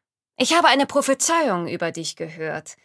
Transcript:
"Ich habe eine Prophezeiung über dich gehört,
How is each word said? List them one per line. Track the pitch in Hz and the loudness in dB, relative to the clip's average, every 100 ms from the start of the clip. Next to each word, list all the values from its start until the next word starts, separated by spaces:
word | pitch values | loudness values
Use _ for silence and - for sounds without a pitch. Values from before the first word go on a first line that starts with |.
| _ _ _ - | _ _ _ -2
"Ich | 254 | 2
habe | 320 320 | 4 6
eine | 262 277 | 4 2
Prophezeiung | 254 220 269 - 339 294 180 170 | 0 0 0 0 0 0 0 -4
über | 170 165 | -4 -6
dich | 160 160 | -6 -10
gehört, | - 160 160 160 151 - - | -10 -10 -8 -8 -8 -10 -20